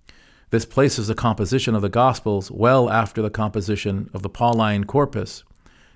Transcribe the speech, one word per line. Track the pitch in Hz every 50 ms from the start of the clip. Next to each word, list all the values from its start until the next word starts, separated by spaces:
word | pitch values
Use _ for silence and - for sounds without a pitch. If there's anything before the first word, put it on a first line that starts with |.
| _ - - _ _ _ _ _ _ - -
This | 113 113
places | - - 135 143 135 - - 104
the | 104 110
composition | - 120 117 107 - 104 90 127 131 - 123 110
of | 104 104
the | 98
Gospels | 98 117 127 131 117 - - 110 104 98 95 -
well | - 92 110 120 135 131 123 107
after | 104 113 110 98 - 117 107
the | 104
composition | - 117 107 101 - 107 87 104 104 98 - 104 95 95 - - -
of | 98 95
the | 95
Pauline | - - 120 120 120 113 110 107 104 101 101
corpus, | - - 143 143 139 - 107 98 - - - - _ - _ _ - _ _ _ _ _